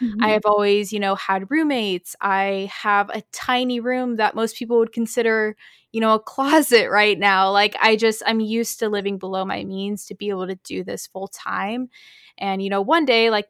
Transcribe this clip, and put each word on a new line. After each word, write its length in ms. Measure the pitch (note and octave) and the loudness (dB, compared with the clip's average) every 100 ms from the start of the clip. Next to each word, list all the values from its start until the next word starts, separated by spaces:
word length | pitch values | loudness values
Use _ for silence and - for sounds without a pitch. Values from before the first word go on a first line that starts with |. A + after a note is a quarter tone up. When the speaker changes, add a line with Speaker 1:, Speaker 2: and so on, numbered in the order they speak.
Speaker 1:
Mm-hmm. 200 | A#3+ G#3 | -6 0
Speaker 2:
I 80 | G#3+ | 2
have 120 | G#3+ G#3+ | 2 2
always, 480 | G#3 G3+ G#3 G3 | 2 4 2 0
you 60 | G#3 | -2
know, 160 | G3 G3 | -2 -2
had 340 | - F#3+ G3 | -2 -2 0
roommates. 640 | D#4 D4+ B3+ G#3 F3+ - - | 0 0 0 -2 -4 -8 -6
I 480 | G3+ G3 G3 G3 G3 | -2 0 0 -2 -6
have 360 | - G#3+ G3+ G3+ | -6 0 0 0
a 120 | G#3+ - | -6 -10
tiny 460 | - - B3 B3+ A#3+ | -10 -2 0 0 -2
room 360 | A#3+ B3+ B3 A3+ | -2 -2 -2 0
that 180 | G#3+ G#3+ | -2 0
most 220 | A3+ - | -4 -4
people 220 | A3+ A#3 | 0 2
would 140 | A3+ | 2
consider, 640 | A#3 A3+ - A3+ A3 G#3+ G#3+ - _ _ | -2 -4 0 2 2 0 -4 -20 _ _
you 80 | A3+ | -2
know, 140 | A3 A3 | 2 2
a 40 | |
closet 680 | - - C#4 D#4+ C#4 A#3 F3+ | 0 -4 4 4 6 4 4
right 260 | G#3 G#3 G3 | 2 4 4
now. 320 | G3+ F#3+ F#3+ | 4 4 4
Like, 240 | G3+ G#3 - | 4 2 2
I 140 | A3 A3 | 2 4
just, 260 | A3+ A3 - | 2 0 -2
I'm 120 | A3 | 0
used 380 | G#3+ A3+ A3+ - | 0 -2 -2 -4
to 100 | A3 | -2
living 280 | G#3 G3 F#3+ | -2 -2 -6
below 260 | F#3+ F#3+ F#3+ | -6 -4 -4
my 180 | G3+ G3 | -6 -6
means 400 | F#3+ G3 G#3 - | -6 -6 -6 -10
to 80 | F#3+ | -8
be 140 | G3+ | -6
able 180 | F#3+ F#3 | -4 -6
to 80 | F#3 | -8
do 260 | - F#3 | -10 -10
this 240 | F#3 G3 - | -8 -10 -10
full 200 | F#3+ F#3+ | -12 -12
time. 600 | - G3+ F#3+ G3 A#3+ B3+ - - - - - | -12 -8 -6 -6 -6 -8 -14 -20 -20 -20 -10
And, 220 | G3 F#3+ | -6 -4
you 60 | G3 | -2
know, 100 | G3 | -2
one 220 | G3 E4 C4 | 2 2 4
day, 240 | A3+ A3+ | 4 4
like, 160 | G#3+ | 0